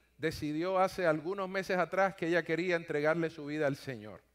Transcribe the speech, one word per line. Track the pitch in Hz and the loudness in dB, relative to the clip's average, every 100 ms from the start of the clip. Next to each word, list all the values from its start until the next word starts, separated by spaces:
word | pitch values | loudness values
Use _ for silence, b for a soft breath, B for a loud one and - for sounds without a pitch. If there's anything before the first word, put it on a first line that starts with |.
| _ - | _ -6
decidió | 156 - 147 151 180 185 | -4 -2 -4 -2 0 2
hace | 190 - 175 | 2 2 2
algunos | 156 156 196 185 | 2 0 -4 -4
meses | 196 185 185 | -2 0 0
atrás | 165 180 190 | 2 2 2
que | - 165 | 2 0
ella | 175 | 2
quería | 160 160 185 170 | 2 0 2 0
entregarle | 165 147 151 165 165 | 0 0 2 2 0
su | - 143 | -4 -6
vida | 151 143 | 0 0
al | 139 | 0
Señor, | - 117 104 87 _ | -6 -10 -12 -16 _